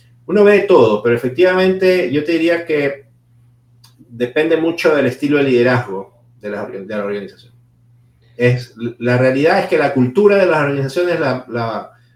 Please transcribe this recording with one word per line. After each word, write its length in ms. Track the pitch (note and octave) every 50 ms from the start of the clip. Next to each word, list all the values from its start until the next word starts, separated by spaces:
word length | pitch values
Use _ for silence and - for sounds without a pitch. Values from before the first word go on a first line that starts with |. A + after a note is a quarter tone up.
| _ _ _ _ _
Uno 180 | - F#3 G#3 G3+
ve 180 | G3+ G#3 G3
todo, 400 | - - F#3 D3+ A#2+ A2 G#2+ -
pero 140 | - A#2+ A#2
efectivamente 960 | A#2 - B2 B2+ D3 F3+ F#3 F#3 F#3 F#3 F#3+ F#3 F#3 F#3+ F#3 F#3 F3+ E3 B2
yo 120 | C3 D3 D3+
te 100 | E3 E3+
diría 320 | D#3+ D#3+ E3+ E3+ E3+ E3+
que 440 | - D#3 D3 C#3+ C#3 C#3 - - _ _ _ _ _ _ _ _ _ _ _ _ _ _ _ _ - _ _
depende 600 | - _ A#2 A2+ B2 B2 - D3+ D#3 D#3+ E3 D#3+
mucho 380 | D#3+ E3 E3 - - E3+ D3+
del 100 | C#3+ C3
estilo 320 | B2 A#2+ - - C#3 D3 C#3+
de 60 | C#3
liderazgo 800 | C3+ B2+ A#2+ A#2+ B2+ B2+ A#2+ A#2+ G2+ F#2+ - - - _ _ _ _ _ _
de 100 | - G#2
la 180 | G#2 G2+ G#2 -
orga-, 180 | - G2 F#2+
de 120 | G2 G#2+ G#2
la 80 | G2+
organización. 480 | G2+ G#2 G2+ G2 F#2 - _ - - _ _ _ _ _ _ _ _ _ _ _ _ _ _ _ _ _
Es, 380 | - A#2+ B2 B2+ B2 - - - A2+ A#2 A#2+ - -
la 180 | A#2+ B2 B2 B2
realidad 420 | B2+ C3 C3 C#3 D3 E3 F#3+ G3
es 80 | F#3 -
que 100 | F3+ D#3
la 160 | D3 C3+ -
cultura 440 | C3 B2 B2+ - G3 G#3 G3+ G3+ G3
de 80 | F#3
las 160 | F3 E3 B2
organizaciones 580 | C#3+ C#3 C#3 C#3 C3+ C3+ - F3+ F3 F3 E3+ D#3+
la, 260 | D3+ C3 A#2 - - -
la, 420 | A2+ A#2+ A#2 A2+ A2 G2+ F#2+ - _ _ _ _ _